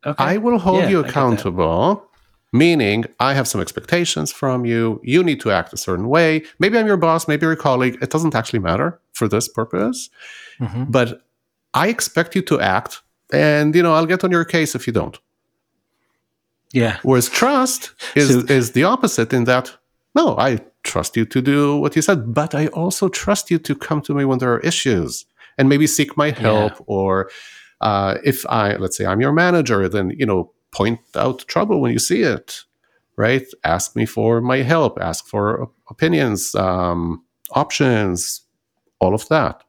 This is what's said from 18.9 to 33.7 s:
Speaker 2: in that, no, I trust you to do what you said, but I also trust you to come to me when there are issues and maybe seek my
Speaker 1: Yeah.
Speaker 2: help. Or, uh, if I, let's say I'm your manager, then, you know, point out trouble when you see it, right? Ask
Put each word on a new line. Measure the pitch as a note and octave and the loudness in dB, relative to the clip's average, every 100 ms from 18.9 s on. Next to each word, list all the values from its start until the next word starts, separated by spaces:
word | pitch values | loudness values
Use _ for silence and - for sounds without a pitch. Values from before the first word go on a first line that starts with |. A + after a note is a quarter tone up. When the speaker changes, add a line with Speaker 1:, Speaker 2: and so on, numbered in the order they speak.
| B3+ G#3+ - A2+ | 0 -2 -2 0
Speaker 2:
in | - A2+ | 0 2
that, | B2+ - - _ _ _ C#4+ | 0 0 -18 _ _ _ 0
no, | E4+ - | 2 2
I | C3+ A#2 - _ | 0 0 -6 _
trust | - - - - | -6 -6 -4 -2
you | A2+ | 0
to | C3 | 0
do | B2+ C#3+ C#3+ D3 | 2 2 2 0
what | D3 D#3+ | 0 0
you | |
said, | D#3 F#3 A2+ | 2 0 0
but | A#2 D#3 D3 | -2 -2 -2
I | D3+ | -2
also | - F3 - F#3+ | -2 -4 -2 -2
trust | - - G3+ - | -2 -2 -2 0
you | E3+ | -2
to | - C#3 | -2 -6
come | - D3+ | -2 -4
to | - | -2
me | C#3+ C#3 | -2 0
when | B2+ | 0
there | B2+ | 0
are | A#2+ | 0
issues | E3+ E3+ C3+ G2+ D#2 - - _ - - | -2 -2 0 0 -2 -8 -14 _ -14 0
and | C3+ | 2
maybe | C#3+ D3+ | 4 2
seek | - C#3+ - | 0 -2 0
my | D3+ | -2
Speaker 1:
Yeah. | A2+ | 0
Speaker 2:
help. | A2+ G#2+ G#2+ - - | 2 2 0 -4 -6
Or, | G2+ F#2+ F#2+ F#2+ - - - - _ | -2 0 0 -2 -10 -20 -20 -20 _
uh, | G#2+ G2+ G2 - | 0 0 0 0
if | C#3+ - - | -2 -2 -2
I, | A#2 G2+ G#2 | 0 0 -2
let's | F#2 - | -4 -4
say | F#2+ | -2
I'm | G2 | 0
your | C3+ | 2
manager, | D3+ F3+ F3 B2+ G#2 F#2+ | 2 2 2 2 0 0
then, | G#2 F#2+ - | 0 -2 -2
you | B2 | 0
know, | F#2+ E2 _ _ | 0 -2 _ _
point | - G2+ A#2 _ - | -2 -2 -2 _ -2
out | C3 C3 - | -2 -4 -4
trouble | E3+ G#3 F#3 | -2 0 0
when | B2+ | 0
you | A#2+ | 0
see | - F3+ | 0 0
it, | F3+ G#2 - - - _ _ _ _ - | 0 -2 -8 -18 -18 _ _ _ _ -2
right? | G#2+ C3+ C3+ - | 0 0 -4 -8
Ask | D#2+ | -2